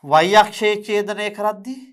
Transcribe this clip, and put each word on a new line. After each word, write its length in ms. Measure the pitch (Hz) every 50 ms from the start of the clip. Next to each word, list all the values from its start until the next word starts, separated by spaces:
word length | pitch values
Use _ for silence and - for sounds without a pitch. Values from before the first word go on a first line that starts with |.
| _
y 320 | 143 143 156 165 185 202
අක්ෂයේ 460 | 214 208 208 - - 220 214 208 208 208
ඡේදනය 480 | 214 208 208 208 202 208 196 208 208
කරද්දී 500 | 208 208 208 214 208 196 196 247 262 262 254 -